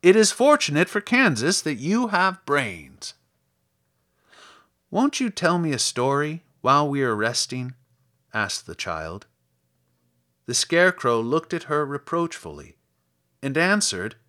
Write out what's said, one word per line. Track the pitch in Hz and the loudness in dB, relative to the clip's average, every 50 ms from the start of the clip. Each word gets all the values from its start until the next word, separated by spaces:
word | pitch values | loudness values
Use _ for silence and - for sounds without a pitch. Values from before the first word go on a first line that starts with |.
| - | 6
It | 180 190 | 6 6
is | 220 214 196 - | 8 6 4 2
fortunate | - 247 285 294 - - - 147 147 175 - | 4 4 6 6 4 2 0 2 0 0 0
for | - 208 | 0 -6
Kansas | - - 226 254 269 208 139 107 117 156 196 - | -2 0 2 4 4 4 2 2 0 0 0 0
that | - 156 147 | -2 -4 -4
you | 104 127 160 202 240 254 220 | -4 -2 -2 0 0 0 0
have | 196 180 185 190 185 - _ | 0 0 0 0 -2 -4 _
brains." | - 143 147 131 107 92 82 73 65 64 - - - - _ _ _ _ _ _ _ _ _ _ _ _ _ _ _ _ _ _ _ _ _ _ _ - - - - - _ _ _ _ _ _ _ | -2 0 0 0 -2 -8 -12 -16 -20 -20 -16 -16 -16 -16 _ _ _ _ _ _ _ _ _ _ _ _ _ _ _ _ _ _ _ _ _ _ _ -20 -20 -20 -20 -20 _ _ _ _ _ _ _
"Won't | - 196 254 285 - - | 0 0 0 2 0 0
you | 262 233 | -4 -4
tell | - - 175 165 175 | -4 -2 0 0 2
me | 175 170 160 | 2 0 0
a | 139 117 | -2 -2
story | - - - 127 123 135 139 143 147 151 156 165 _ _ _ _ | -2 -4 -2 0 0 0 0 0 -2 -4 -6 -10 _ _ _ _
while | - 123 135 147 151 143 | 0 2 2 2 2 0
we | 139 139 135 | 0 0 0
are | 123 110 | 0 0
resting?" | 104 107 113 120 - - - 127 127 127 127 127 _ _ _ _ _ _ _ _ _ _ _ - | 0 -2 -2 -2 -4 -6 -4 -6 -8 -8 -10 -12 _ _ _ _ _ _ _ _ _ _ _ -4
asked | 110 104 95 - - - | -4 -4 -4 -6 -10 -10
the | - 82 | -14 -12
child. | - - 95 82 80 80 80 87 101 - _ _ _ _ _ _ _ _ _ _ _ _ _ _ _ _ _ _ _ _ _ _ _ _ | -10 -8 -8 -8 -8 -8 -10 -12 -12 -16 _ _ _ _ _ _ _ _ _ _ _ _ _ _ _ _ _ _ _ _ _ _ _ _
The | - 123 | -6 -4
Scarecrow | - - - 165 170 - 190 175 - - 123 120 113 | -4 -2 0 2 4 4 4 4 2 0 0 2 2
looked | 113 117 143 165 160 _ - | 0 0 -2 -2 -2 _ -8
at | 170 - | -8 -4
her | - 151 147 151 | -4 -2 -2 -2
reproachfully | 139 143 143 _ - - 170 170 165 - - - 82 73 76 - 76 - _ _ _ _ _ _ _ _ _ _ _ _ _ | -4 -6 -10 _ -4 -4 -2 -2 -4 -6 -12 -14 -16 -16 -16 -18 -20 -20 _ _ _ _ _ _ _ _ _ _ _ _ _
and | - 139 135 | -8 -4 0
answered | 160 170 185 202 208 196 - - 90 95 113 - _ _ | 2 4 4 4 2 2 -2 -4 -4 -6 -8 -10 _ _